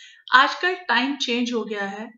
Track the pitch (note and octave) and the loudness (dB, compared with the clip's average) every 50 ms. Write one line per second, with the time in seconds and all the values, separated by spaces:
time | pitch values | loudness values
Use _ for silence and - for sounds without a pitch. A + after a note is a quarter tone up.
0 | - - - - _ - - B3+ C#4 D4 - - - F4+ F#4 F4+ - - A#3+ A#3+ | -20 -20 -20 -20 _ 4 4 6 6 4 2 0 -2 -2 -2 -2 -2 0 2 2
1 | B3+ C#4 C#4+ C4 - C4 A#3 B3 B3 A#3 B3 A3+ G#3 G3+ G#3+ G3+ G3+ G3 G3+ G#3 | 2 0 -2 -4 -2 -2 0 0 0 -2 -2 -4 -4 -4 -4 -4 -4 -4 -6 -8
2 | A3 A3+ - | -10 -12 -16